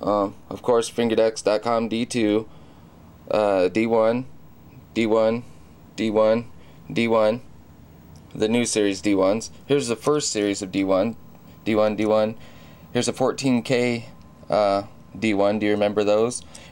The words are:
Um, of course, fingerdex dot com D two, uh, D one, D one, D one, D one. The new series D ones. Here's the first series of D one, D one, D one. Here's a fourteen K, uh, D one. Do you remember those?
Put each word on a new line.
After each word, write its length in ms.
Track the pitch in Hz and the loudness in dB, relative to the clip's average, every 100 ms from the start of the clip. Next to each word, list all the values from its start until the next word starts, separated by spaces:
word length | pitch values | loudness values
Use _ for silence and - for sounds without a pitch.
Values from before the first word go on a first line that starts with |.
Um, 340 | - 104 98 - - | -2 0 -2 -6 -14
of 140 | 98 | -8
course, 280 | - 117 113 | 0 0 0
fingerdex 520 | - 117 110 110 - | -2 0 2 0 0
dot 200 | - 107 | -2 0
com 260 | 117 117 113 | 0 -2 -2
D 160 | 110 | -4
two, 440 | 120 123 107 107 113 - - - - - - - - | -4 -2 0 0 -2 -16 -20 -20 -20 -20 -20 -20 -4
uh, 380 | - 104 95 90 | 0 2 2 2
D 180 | 101 113 | 0 2
one, 400 | 113 110 120 131 - - - - - - | 2 2 0 -6 -14 -20 -20 -20 -20 -10
D 120 | - 113 | -2 2
one, 380 | 110 110 117 120 - - - - - | 2 2 0 -8 -20 -20 -20 -20 -4
D 140 | 110 | 0
one, 400 | 104 107 113 117 - - - - | 2 4 2 -2 -18 -20 -20 -6
D 160 | - 117 | -2 2
one. 340 | 113 107 120 - - - - - - - - - | 2 2 0 -8 -20 -20 -20 -20 -20 -20 -20 -18
The 140 | - 107 | -4 0
new 160 | 120 | 0
series 360 | 117 110 101 95 | 0 2 0 0
D 140 | 104 | 0
ones. 360 | 98 95 110 - - - | 2 2 0 -6 -18 -2
Here's 220 | 143 120 | -2 0
the 80 | 113 | -2
first 340 | - 151 147 | 0 0 -2
series 320 | 107 104 98 | -2 -2 -2
of 80 | 98 | -4
D 140 | 98 | -2
one, 320 | 95 95 110 113 - - - - | 0 2 0 -4 -16 -20 -20 -10
D 100 | - | -2
one, 220 | 107 107 104 | 2 2 0
D 100 | 107 | 0
one. 300 | 107 107 113 - - - - - | 2 0 -4 -16 -20 -20 -20 -6
Here's 160 | 120 120 | -2 -2
a 40 | |
fourteen 500 | - 131 135 135 123 | 0 -2 0 0 0
K, 440 | 113 123 123 117 - - - - - | 0 0 0 -4 -8 -20 -20 -20 -2
uh, 360 | 101 101 98 98 - - 98 | 0 2 0 -4 -16 -18 -4
D 160 | 110 | -2
one. 240 | 98 101 107 | 2 2 2
Do 80 | 104 | 0
you 60 | |
remember 320 | 104 104 104 | 0 0 0
those? 380 | 104 104 117 127 - - - | 2 2 0 -4 -14 -20 -12